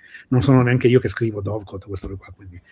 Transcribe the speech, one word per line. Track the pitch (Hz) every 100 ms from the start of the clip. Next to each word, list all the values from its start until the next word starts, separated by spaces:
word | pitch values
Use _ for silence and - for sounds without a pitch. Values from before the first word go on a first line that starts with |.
| - - -
non | 127
sono | 127 127
neanche | 120 123 120
io | 123
che | 117
scrivo | - 113 104
Dovecot, | 98 107 101 95 104
questo | 98 98 95
qua, | -
quindi | - 95 87 _